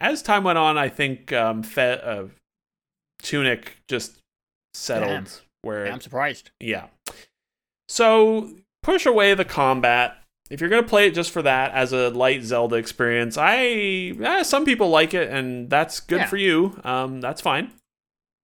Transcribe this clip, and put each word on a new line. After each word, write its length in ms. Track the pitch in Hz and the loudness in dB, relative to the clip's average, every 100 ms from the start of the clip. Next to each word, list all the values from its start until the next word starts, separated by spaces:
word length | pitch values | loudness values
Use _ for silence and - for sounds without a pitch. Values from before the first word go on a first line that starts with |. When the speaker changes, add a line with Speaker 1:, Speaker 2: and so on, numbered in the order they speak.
Speaker 1:
as 200 | 185 302 | -4 -4
time 220 | - 208 | 0 0
went 140 | 185 165 | 2 2
on, 180 | 156 151 | 2 2
I 120 | 135 | -2
think, 440 | - 139 127 - | -2 -4 -4 -4
um, 300 | 127 113 110 | -2 0 -2
Fe-, 380 | 110 - 123 127 | -4 0 0 0
uh, 220 | 117 104 95 _ _ _ _ _ _ _ _ _ | -6 -8 -10 _ _ _ _ _ _ _ _ _
Tunic 540 | - 147 135 117 - - - | -6 -2 -2 -2 -8 -20 -6
just 300 | 123 - _ _ _ _ _ _ | -6 -6 _ _ _ _ _ _
settled 360 | - - 113 104 | -14 -6 -4 -2
Speaker 2:
Damn. 160 | 98 95 - _ _ | -4 -10 -20 _ _
Speaker 1:
where 240 | 110 104 101 | -10 -6 -8
Speaker 2:
I'm 140 | 123 | -10
surprised. 500 | 120 127 143 127 - _ | -10 -4 -4 -6 -18 _
Speaker 1:
Yeah. 280 | 113 95 80 _ - - - _ _ _ _ _ - | -6 -6 -8 _ -18 -18 -20 _ _ _ _ _ -12
So, 600 | - 226 220 220 220 214 - _ _ | 2 4 6 4 2 -6 -18 _ _
push 220 | - 370 277 | -2 2 4
away 280 | 226 202 | 6 6
the 100 | 196 | 4
combat. 720 | 180 - 135 131 120 120 123 - _ _ _ | 0 0 2 4 4 4 0 -4 _ _ _
If 100 | 139 | -6
you're 100 | 170 | 0
gonna 120 | 226 | 2
play 240 | 226 208 202 | 4 4 4
it 80 | |
just 160 | 170 170 | 2 -4
for 120 | 170 | 0
that, 280 | 139 131 131 | 2 2 0
as 200 | 131 127 | 0 0
a 160 | 127 123 | 2 0
light 320 | 120 131 139 | 2 2 2
Zelda 320 | 113 120 117 117 | 0 0 2 0
experience, 600 | 113 - 120 120 117 143 | -4 -2 0 2 0 -2
I, 180 | 160 240 247 226 202 190 180 220 | -2 0 -2 -2 -2 -4 -6 -6
eh, 220 | 269 370 | -4 -2
some 220 | 311 285 | 0 0
people 240 | 302 240 190 | 0 0 2
like 260 | 160 165 | 2 2
it, 140 | 185 147 | 0 -2
and 400 | 135 127 123 123 | -4 -6 -8 -2
that's 300 | 143 - - | 0 0 -8
good 200 | - 175 | -4 -2
Speaker 2:
Yeah. 60 | 196 | -2
Speaker 1:
for 100 | 196 | 0
you. 420 | 196 160 190 190 | 2 2 0 -4
Um, 380 | 127 127 131 131 | -6 -4 -4 -6
that's 200 | 123 135 | -8 -4
fine. 320 | 170 139 269 - _ _ _ _ _ _ | -2 -2 -4 -14 _ _ _ _ _ _